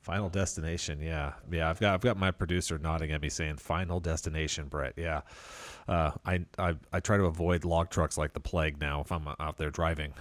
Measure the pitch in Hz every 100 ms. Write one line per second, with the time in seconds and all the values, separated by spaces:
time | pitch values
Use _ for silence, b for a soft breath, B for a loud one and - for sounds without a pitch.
0 | - 90 101 95 95 - 78 87 - 73
1 | 80 80 71 - - 85 80 82 104 95
2 | 123 98 95 - 85 90 - 80 80 80
3 | 78 78 73 - 80 73 - 87 90 90
4 | 85 80 - 78 78 - 71 76 69 -
5 | 82 76 - B B B B B - 87
6 | 78 - - 90 87 - 90 80 - 90
7 | - 104 92 80 85 87 87 82 85 -
8 | 78 - 76 - - 87 78 73 73 73
9 | 73 85 76 - 78 - 78 73 82 78
10 | 76 -